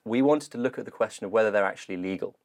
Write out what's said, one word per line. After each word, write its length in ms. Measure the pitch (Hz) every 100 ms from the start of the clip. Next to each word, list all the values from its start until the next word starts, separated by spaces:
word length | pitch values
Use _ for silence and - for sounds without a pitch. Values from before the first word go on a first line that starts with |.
We 180 | - 117
wanted 300 | 139 151 147
to 60 | 120
look 200 | 123 127
at 60 |
the 60 | 127
question 340 | - 110 - 101
of 60 |
whether 180 | 110 110
they're 140 | 104
actually 320 | 98 - - 92
legal. 400 | 92 95 - -